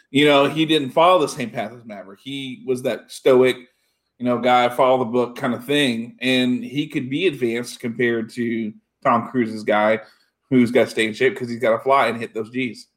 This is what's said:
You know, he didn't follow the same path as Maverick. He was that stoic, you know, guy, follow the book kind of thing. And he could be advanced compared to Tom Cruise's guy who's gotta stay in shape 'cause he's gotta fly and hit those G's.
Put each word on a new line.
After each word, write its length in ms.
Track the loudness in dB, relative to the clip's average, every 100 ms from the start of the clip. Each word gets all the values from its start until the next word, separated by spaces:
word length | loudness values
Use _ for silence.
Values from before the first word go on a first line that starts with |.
| _
You 140 | 2 4
know, 200 | 6 4
he 200 | 0 0
didn't 240 | 0 0
follow 280 | 2 4 4
the 80 | 2
same 220 | -4 -8
path 240 | -8 -8
as 100 | -10
Maverick. 360 | -18 -18 -18 -18
He 420 | -12 -10 -10 -10 -6
was 160 | -4
that 260 | -4 -6 -10
stoic, 460 | -2 4 6 4 0 -8 _ _ _ _ -8
you 60 | -4
know, 120 | 0
guy, 320 | 2 4 2
follow 300 | 2 2 2
the 60 | 0
book 240 | 0 -2 -4
kind 200 | -6 -4
of 100 | -2
thing. 500 | 0 0 -2 -8 -6
And 420 | -2 0 0 -2
he 240 | -4 -6 -6
could 220 | -6 -6
be 160 | -2 -2
advanced 540 | -2 -2 -4 -6 -10
compared 500 | -8 -2 0 0 -4
to 380 | -6 -4 -4 -6 -10 _ _
Tom 260 | 0 0 0
Cruise's 340 | -2 -2 -2
guy 360 | 0 2 2 0 -4 _ _ _ _
who's 180 | 2 4
gotta 200 | 4 2
stay 180 | 0 -4
in 60 |
shape 220 | 0 -2 0
'cause 140 | -6
he's 100 | -4
gotta 200 | 0 0
fly 280 | 2 2 2
and 120 | -2
hit 160 | -8 -8
those 160 | -8
G's. 360 | -8 -8 -10 -20